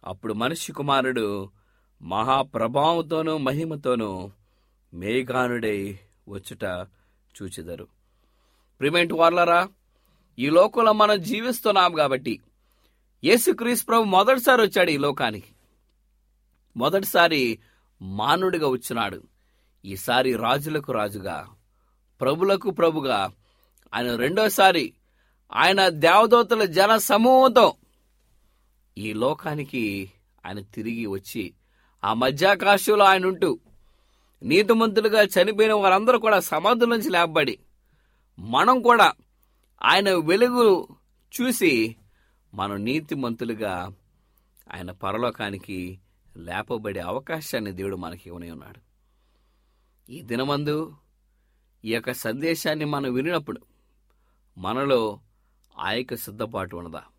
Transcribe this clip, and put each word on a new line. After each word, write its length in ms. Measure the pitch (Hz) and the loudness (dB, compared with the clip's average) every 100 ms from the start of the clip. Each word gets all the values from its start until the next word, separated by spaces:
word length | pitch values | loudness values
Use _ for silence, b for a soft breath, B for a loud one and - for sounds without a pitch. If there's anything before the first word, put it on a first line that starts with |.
అప్పుడు 280 | - 95 110 | -14 -12 -8
మనిషి 400 | 107 120 160 - | -4 -4 -4 -12
కుమారుడు 760 | 147 143 139 131 127 107 101 98 _ _ _ _ _ | -8 0 0 0 -2 -4 -4 -10 _ _ _ _ _
మహాప్రభావంతోను 1300 | 80 95 110 135 135 117 113 127 151 170 156 160 160 156 | -8 -4 0 0 -2 -4 -4 0 0 0 -2 -4 -4 -4
మహిమతోను 920 | 131 143 160 151 139 123 107 92 95 - _ _ _ _ _ | -4 -4 -6 -6 -4 -2 -4 -8 -12 -18 _ _ _ _ _
మేఘానుడై 1040 | 85 95 123 127 123 123 120 113 104 98 95 _ _ - | -12 -4 -4 -2 -4 -2 -2 -4 -4 -6 -12 _ _ -18
వచ్చుట 600 | 101 95 - 98 90 95 _ _ _ _ - | -16 -16 -12 -10 -10 -12 _ _ _ _ -18
చూచెదరు. 460 | 98 92 82 85 - _ _ _ _ _ _ _ _ _ | -16 -16 -14 -16 -16 _ _ _ _ _ _ _ _ _
ప్రియమైన 280 | 135 170 170 | -2 0 -2
వారలారా, 540 | 165 165 175 170 170 185 _ _ _ _ _ _ - | 2 2 4 2 2 0 _ _ _ _ _ _ -6
ఈ 120 | 131 | 2
లోకంలో 420 | 160 208 226 226 | 6 6 4 2
మనం 300 | 214 208 208 | 4 4 2
జీవిస్తున్నాం 720 | 175 214 233 240 226 196 180 | -2 -4 -4 -4 0 2 2
కాబట్టి, 460 | 165 143 131 127 110 _ _ _ _ _ _ _ _ | 2 0 0 -4 -10 _ _ _ _ _ _ _ _
యేసుక్రీస్తు 600 | 135 233 240 - 233 240 - | 2 2 2 -2 -2 -4 0
ప్రభు 160 | 226 | 0
మొదటిసారి 600 | 214 185 202 262 240 254 | 2 2 4 2 4 4
వచ్చాడు 280 | 214 202 180 | 4 2 0
ఈ 60 | 143 | 2
లోకానికి. 500 | 143 139 127 104 - _ _ _ _ _ _ _ _ _ _ _ _ - | -2 -2 -4 -6 -16 _ _ _ _ _ _ _ _ _ _ _ _ -4
మొదటిసారి 840 | 131 190 196 196 170 156 123 110 _ _ _ _ | 0 0 0 4 4 4 0 -4 _ _ _ _
మానవుడిగా 680 | 95 98 113 165 190 180 147 | -12 -6 0 0 0 0 -2
వచ్చినాడు. 540 | 127 - 117 104 95 _ _ _ _ _ _ | -2 -4 -6 -6 -8 _ _ _ _ _ _
ఈసారి 520 | 98 95 - 123 131 117 | -16 -12 -2 0 0 -2
రాజులకు 560 | 113 139 147 156 147 | -2 -2 -2 -8 -4
రాజుగా, 560 | 117 104 104 95 78 - _ _ _ _ _ _ _ | -4 -4 -6 -10 -10 -12 _ _ _ _ _ _ _
ప్రభులకు 500 | 131 156 190 196 208 | -4 0 0 0 -2
ప్రభుగా, 600 | 165 165 156 135 110 95 - _ _ _ _ _ | 0 0 0 -2 -2 -4 -8 _ _ _ _ _
ఆయన 220 | 104 123 120 | -6 -4 -2
రెండోసారి 760 | 127 185 214 202 190 175 131 _ _ _ _ _ _ | -2 0 0 4 4 4 -2 _ _ _ _ _ _
ఆయన 360 | 110 160 196 190 | 0 2 4 2
దేవదూతల 760 | 156 160 190 226 240 214 220 | 4 4 6 6 6 4 0
జన 320 | 208 160 202 220 | 0 2 4 4
సమూహంతో 760 | - 202 233 262 262 240 202 - _ _ _ _ _ _ _ _ _ _ _ - | 2 2 6 6 6 6 4 2 _ _ _ _ _ _ _ _ _ _ _ -12
ఈ 140 | 107 | -8
లోకానికి 1000 | 107 123 151 - 147 143 131 110 98 95 _ _ _ 85 | -2 0 -2 -6 -6 -6 -4 -4 -4 -8 _ _ _ -14
ఆయన 140 | 101 | -14
తిరిగి 460 | 101 - 110 117 113 | -14 -10 -8 -8 -8
వచ్చి, 480 | 98 95 117 92 _ _ _ _ _ | -8 -10 -12 -12 _ _ _ _ _
ఆ 100 | 101 | -4
మధ్యాకాశంలో 880 | 113 127 143 185 196 190 202 202 208 | 0 -2 2 2 2 4 2 4 4
ఆయన 220 | 196 190 185 | 6 6 2
ఉంటూ, 320 | 180 175 117 _ _ _ _ _ _ _ _ | 0 -2 -2 _ _ _ _ _ _ _ _
నీతిమంతులుగా 800 | 95 160 208 226 226 202 214 214 | 0 2 4 4 4 2 2 4
చనిపోయిన 500 | 202 - 190 208 220 | 4 4 0 2 2
వారందరూ 460 | 214 196 190 220 254 | 4 4 4 4 2
కూడా 220 | 220 208 | 4 2
సమాధుల 480 | 180 156 185 240 233 | 2 -2 2 2 2
నుంచి 220 | 233 202 | 2 0
లేపబడి, 480 | 180 170 160 139 104 _ _ _ _ _ _ _ - | 2 2 2 0 -4 _ _ _ _ _ _ _ -20
మనం 440 | 92 123 196 262 | -4 2 4 4
కూడా 300 | 220 240 180 - _ _ _ _ _ _ | 4 6 4 2 _ _ _ _ _ _
ఆయన 280 | 117 170 202 | 2 2 2
వెలుగు 800 | 185 156 190 247 247 226 185 - - _ _ _ - | 0 2 2 2 4 4 4 -2 -18 _ _ _ -6
చూసి, 560 | 254 240 180 127 113 113 _ _ _ _ _ | -4 0 2 2 -2 -6 _ _ _ _ _
మనం 300 | 104 98 101 | -8 -6 -4
నీతిమంతులుగా 1080 | 104 147 151 151 123 117 120 110 107 92 90 101 _ _ _ _ _ _ _ | -4 -6 -6 -8 -6 -6 -8 -6 -6 -8 -10 -16 _ _ _ _ _ _ _
ఆయన 160 | - 90 | -16 -14
పరలోకానికి 1080 | 92 95 104 120 113 107 98 - 95 90 92 _ _ _ - | -10 -8 -4 -4 -6 -8 -10 -12 -12 -10 -14 _ _ _ -20
లేపబడే 640 | 85 87 - 117 107 95 | -12 -10 -8 -8 -8 -10
అవకాశాన్ని 720 | 87 110 139 160 151 127 104 | -8 -10 -8 -12 -8 -8 -8
దేవుడు 240 | 92 98 95 | -8 -10 -10
మనకి 260 | 87 87 90 | -12 -16 -18
ఇవ్వనే 240 | 87 85 | -18 -18
ఉన్నాడు. 300 | 82 71 104 _ _ _ _ _ _ _ _ _ _ _ _ _ | -18 -20 -20 _ _ _ _ _ _ _ _ _ _ _ _ _
ఈ 100 | 127 | -20
దినమందు 720 | 110 117 135 143 147 151 160 - _ _ _ _ _ _ _ _ | -8 -6 -2 -2 -2 -6 -8 -14 _ _ _ _ _ _ _ _
ఈ 100 | 110 | -6
యొక్క 180 | 113 117 | -6 -6
సందేశాన్ని 720 | 127 113 120 160 160 165 156 | -8 -6 -4 -4 -4 -4 -4
మనం 300 | 151 147 139 | -4 -4 -4
వినినప్పుడు, 460 | 127 147 175 147 95 _ _ _ _ _ _ _ _ _ - | -4 -2 -4 -6 -14 _ _ _ _ _ _ _ _ _ -12
మనలో 640 | 92 120 139 131 110 104 _ _ _ _ _ - | -8 -4 0 0 0 -6 _ _ _ _ _ -12
ఆ 140 | 92 | -6
యొక్క 240 | 113 127 117 | -6 -8 -10
సిద్ధపాటు 600 | - 104 110 117 95 92 | -12 -10 -8 -8 -10 -12
ఉన్నదా? 260 | 85 80 - | -14 -16 -18